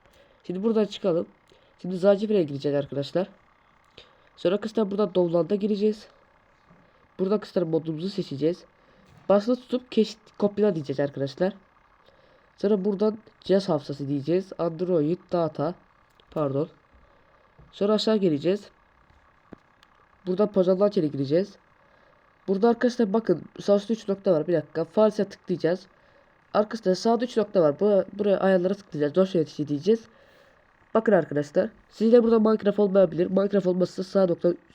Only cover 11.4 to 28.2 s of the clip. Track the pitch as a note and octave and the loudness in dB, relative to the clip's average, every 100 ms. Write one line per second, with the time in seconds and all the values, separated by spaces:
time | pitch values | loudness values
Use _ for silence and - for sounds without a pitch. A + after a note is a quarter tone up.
11.4 | F#3 G3+ _ _ _ _ _ _ _ _ | -4 -4 _ _ _ _ _ _ _ _
12.4 | _ - G3+ G#3 G3 F#3+ G#3+ G#3+ - _ | _ -4 0 0 0 0 -2 -4 -12 _
13.4 | - G3 F#3+ D3+ - C#3 C#3 C#3+ D#3 F3+ | 0 0 2 -2 -4 -8 -6 -4 -2 -2
14.4 | F#3+ - E3+ D#3+ F3+ E3+ D3 F3+ - F3 | -4 -6 -6 -4 -2 0 0 -4 -4 -2
15.4 | D#3 - D3+ - _ _ _ _ _ D#3+ | -2 -2 -6 -6 _ _ _ _ _ -4
16.4 | C#3 C3+ E3 _ _ _ _ _ _ _ | -2 -2 -6 _ _ _ _ _ _ _
17.4 | _ _ - - G3+ G#3+ A3 G#3+ F#3 C#3+ | _ _ -16 -4 0 0 2 2 2 0
18.4 | D#3 G#3 - _ _ _ _ _ _ _ | 0 -2 -6 _ _ _ _ _ _ _
19.4 | _ - _ _ _ _ _ _ F#3 F#3 | _ -20 _ _ _ _ _ _ -4 -2
20.4 | G#3 G3 F3+ F#3+ G#3 G3+ D3+ C#3 C3+ E3 | 0 2 2 2 2 2 -2 -2 0 0
21.4 | G3+ - _ _ _ _ _ _ _ _ | -2 -8 _ _ _ _ _ _ _ _
22.4 | - G3 A#3 A#3 B3 A#3+ G#3 A3 A3+ E3+ | -6 0 2 2 0 0 -2 0 0 -2
23.4 | - - F#3 G3+ G3+ A3 - G3 G3+ D#3 | -6 -6 0 0 0 -6 -6 -4 0 0
24.4 | D3+ E3 D3 D#3+ E3 A3 G#3+ G#3 F#3+ - | 0 -2 -2 -6 -2 2 2 2 -6 -8
25.4 | - E3 D#3+ F#3 - _ _ _ _ _ | -8 -2 -2 -2 -8 _ _ _ _ _
26.4 | _ F#3+ G#3+ A3+ F#3 F3+ A3+ A#3 A#3+ A3+ | _ -2 0 -2 -2 0 2 0 0 -2
27.4 | G#3 F#3+ D3+ C#3+ G#3 G3 F#3+ G3 | 0 2 2 2 2 2 0 -2